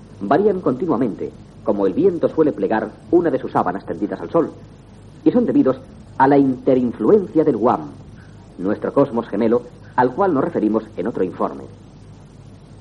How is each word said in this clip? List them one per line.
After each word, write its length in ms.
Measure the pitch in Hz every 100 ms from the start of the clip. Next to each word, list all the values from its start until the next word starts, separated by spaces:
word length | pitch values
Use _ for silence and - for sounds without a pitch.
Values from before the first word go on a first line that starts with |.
| - -
varían 400 | 101 147 208 185
continuamente, 680 | 160 127 180 117 123 82 73 - - -
como 220 | - 101 98
el 80 |
viento 360 | 120 190 170 120
suele 240 | - 151
plegar 380 | - 95 110 107 - -
una 180 | 175 170
de 100 | 131
sus 120 | 104
sábanas 340 | 135 92 92 -
tendidas 360 | 85 98 90
al 100 | 85
sol, 200 | 165 135 - - - - - - -
y 80 | -
son 140 | 254 202
debidos 320 | 127 131 127 - - - -
a 100 | 135
la 100 | 143
interinfluencia 1080 | 139 127 - 131 123 - 110 208 175 156
del 120 | 156 143
wam, 360 | 120 110 147 - - - - - - -
nuestro 360 | 90 107 -
cosmos 340 | - 135 117 113
gemelo, 340 | 101 113 123 - - - -
al 160 | 127
cual 200 | 147 196
nos 100 | 135
referimos 400 | - 110 104 110 110 -
en 100 | 95
otro 160 | -
informe. 400 | 92 - 95 69 67 - - - - - - - - - - -